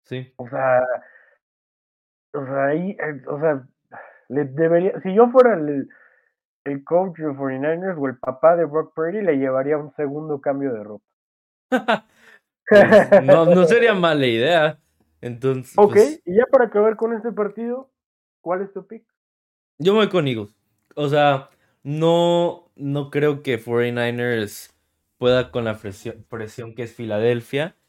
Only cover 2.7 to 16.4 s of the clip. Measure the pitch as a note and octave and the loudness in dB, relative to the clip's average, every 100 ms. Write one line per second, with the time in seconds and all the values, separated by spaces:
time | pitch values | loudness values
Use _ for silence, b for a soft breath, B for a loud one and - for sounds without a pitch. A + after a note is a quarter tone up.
2.7 | D#3 F3+ - D3+ C#3+ - D3 D#3 C#3+ B2+ | -2 -4 -8 -10 -10 -10 -4 -2 -2 -6
3.7 | _ _ B B B B C3 C#3 C3+ E3 | _ _ B B B B -6 -4 -2 2
4.7 | E3+ F3+ E3 F#3+ F#3+ A#3+ B3+ B3 G3 D3 | 2 0 -4 -2 2 4 6 4 4 -2
5.7 | C#3+ - b b b b b _ _ - | -6 -8 b b b b b _ _ -10
6.7 | C#3+ C#3 E3+ F#3+ D#3+ D#3 C3+ C#3 C3 C#3+ | -10 -2 -2 -2 -6 -8 -6 -6 -4 -4
7.7 | E3 F#3 E3+ C3+ B2 - B2+ D#3+ E3+ D#3+ | -4 -6 -6 -6 -6 -10 0 2 4 0
8.7 | D3+ D#3 - D#3+ G#3 G3 C#3+ C3+ C3 C#3 | -4 -6 -6 -6 -4 -2 0 0 -2 -2
9.7 | D3+ D3+ - D3 D3 D#3 D3 C#3+ C#3 C#3 | -4 -6 -10 -8 -8 -8 -8 -6 -4 -6
10.7 | A2+ G#2 G#2+ _ _ _ _ _ _ - | -8 -12 -18 _ _ _ _ _ _ -6
11.7 | B3+ B3 G#3 _ b b b _ _ - | -4 -2 -4 _ b b b _ _ 4
12.7 | G#3 F#3+ G#3+ - G3 C3+ F3+ E3 F3+ E3+ | 6 8 6 8 6 6 6 6 4 4
13.7 | A#3 A3+ G3 F3 D3+ C3 A2+ C3 E3+ D#3 | 4 4 2 2 2 2 2 2 2 0
14.7 | D#3 _ _ _ _ B2 A#2 C3 C3 B2 | -2 _ _ _ _ -14 -6 -4 -4 -4
15.7 | - G#3 G3+ B3+ D#4 - F#3 | 2 4 6 4 2 -4 0